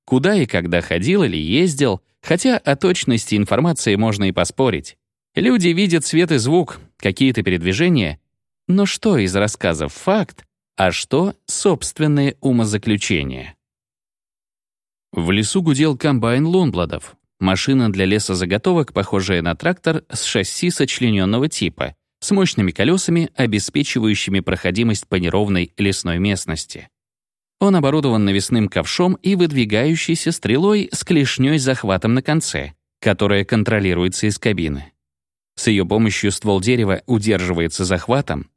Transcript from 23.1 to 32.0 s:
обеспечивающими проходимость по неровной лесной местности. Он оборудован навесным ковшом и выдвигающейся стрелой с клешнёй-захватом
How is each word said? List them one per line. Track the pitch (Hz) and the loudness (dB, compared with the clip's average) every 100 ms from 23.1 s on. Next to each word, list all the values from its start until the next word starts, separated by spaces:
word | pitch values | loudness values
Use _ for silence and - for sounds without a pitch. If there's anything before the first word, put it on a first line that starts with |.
| 170 165 - | 0 0 -2
обеспечивающими | 123 104 - 147 143 123 110 101 - 98 | 0 0 -2 -4 -2 0 0 0 -2 -2
проходимость | 92 90 - 95 117 104 - | -2 -4 -2 0 0 -2 -4
по | 92 | -2
неровной | 87 98 104 92 87 - | 0 0 0 0 -2 -2
лесной | 101 92 - 85 | -2 -2 -4 -2
местности. | 98 98 - 82 - - - _ _ _ _ _ _ _ | -2 -2 -4 -8 -10 -16 -20 _ _ _ _ _ _ _
Он | 202 185 | 2 4
оборудован | 139 151 143 113 101 | 2 2 2 2 2
навесным | 98 - 120 104 | 0 0 0 0
ковшом | 90 80 - 180 - | -2 -4 0 0 2
и | 190 196 | 0 2
выдвигающейся | 170 139 110 104 143 160 - 165 - | 2 2 0 2 2 0 0 -2 -2
стрелой | 165 190 127 196 208 - | -4 0 2 2 2 0
с | - | -6
клешнёй-захватом | - 151 135 - 131 151 131 127 104 92 | 0 2 2 0 2 2 0 0 0 0